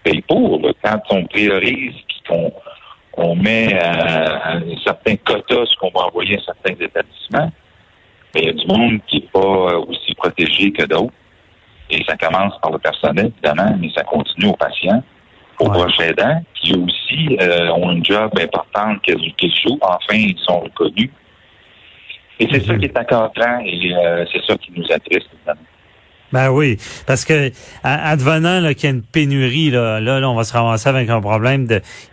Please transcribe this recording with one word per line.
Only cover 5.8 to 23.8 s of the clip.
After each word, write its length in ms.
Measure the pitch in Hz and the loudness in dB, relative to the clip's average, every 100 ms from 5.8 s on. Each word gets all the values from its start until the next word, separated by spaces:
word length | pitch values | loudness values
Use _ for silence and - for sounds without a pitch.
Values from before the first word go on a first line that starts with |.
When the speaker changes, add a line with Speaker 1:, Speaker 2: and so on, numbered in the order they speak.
| 95 | 0
Speaker 1:
va 160 | 92 90 | 0 -2
envoyer 320 | 87 95 101 | -2 -2 -4
à 40 | - | -4
certains 280 | 87 98 76 82 | -6 -6 -4 -4
établissements, 640 | - - - - 135 160 - _ _ _ _ _ _ _ | -4 -6 -10 -6 -2 -2 -6 _ _ _ _ _ _ _
ben, 80 | 90 | -2
il 40 | 80 | -2
y 40 | |
a 40 | |
du 140 | 78 80 | 0 0
monde 320 | 190 117 107 - | 2 2 0 -2
qui 100 | 104 | -4
est 140 | - | 0
pas, 80 | 95 | 2
euh, 400 | 95 95 90 85 80 | 4 4 2 0 -2
aussi 260 | 87 - - | -6 -8 -4
protégé 560 | 90 - 80 - 101 | -2 0 0 2 0
que 140 | 101 73 | 0 0
d'autres. 280 | - 120 - _ _ _ _ _ - - | 0 0 -6 _ _ _ _ _ -20 -6
Et 140 | 82 - | -4 -2
ça 80 | 80 | -2
commence 380 | 82 90 101 - | 0 2 0 -2
par 100 | 80 | -4
le 60 | 78 | -2
personnel, 540 | 78 76 76 76 107 | -2 0 0 2 0
évidemment, 420 | - 76 76 101 - | 0 0 2 2 0
mais 100 | 82 | -2
ça 100 | - | -4
continue 440 | - 76 - - 101 | -2 -2 -2 0 0
aux 60 | |
patients, 500 | - - - 87 113 - _ _ _ - - | 2 -2 -2 0 0 0 _ _ _ -12 -2
aux 60 | - | 2
Speaker 2:
Ouais. 80 | 87 | 2
Speaker 1:
proches 220 | 87 - | 2 2
aidants, 420 | 82 80 110 160 170 - | 0 2 2 0 -4 -4
qui 180 | 92 | 0
aussi, 640 | 92 90 - - 139 156 120 | 0 0 -2 -4 -2 0 2
euh, 280 | 90 87 85 | 2 2 2
ont 180 | 82 90 | 2 0
une 140 | 87 85 | 0 0
job 260 | 104 110 98 | 0 0 0
importante 600 | 85 90 78 101 107 104 | -2 -4 -4 -2 -2 -2
qu'ils, 300 | - - - - | -2 -2 -4 -4
qu'ils 180 | - - | -2 0
jouent. 200 | - 143 | -2 0
Enfin, 340 | 95 87 - 107 | 0 0 0 0
ils 240 | 104 90 - | 0 0 -2
sont 140 | 87 | -2
reconnus. 480 | 82 - - 87 127 - _ _ _ _ _ - - - - - _ - | -2 -2 -2 -2 -4 -6 _ _ _ _ _ -20 -20 -20 -20 -20 _ -4
Et 80 | 113 | 0
c'est 120 | 139 - | 0 0
ça 80 | |
Speaker 2:
Mhm. 60 | 110 | 0
Speaker 1:
qui 60 | 101 | 0
est 120 | - | -2
accablant 640 | 120 120 110 113 117 120 104 | 0 0 0 0 0 0 -4
et, 280 | 87 | -4